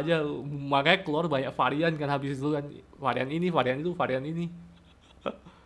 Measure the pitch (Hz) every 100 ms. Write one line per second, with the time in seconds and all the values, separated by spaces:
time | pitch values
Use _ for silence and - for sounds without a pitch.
0 | 151 165 147 143 139 143 139 139 143 190
1 | 185 147 170 139 131 - 131 143 165 156
2 | 147 143 139 139 143 151 143 - - -
3 | 139 120 131 160 180 160 123 131 170 170
4 | 127 131 143 165 170 - - - - -
5 | - - - - - -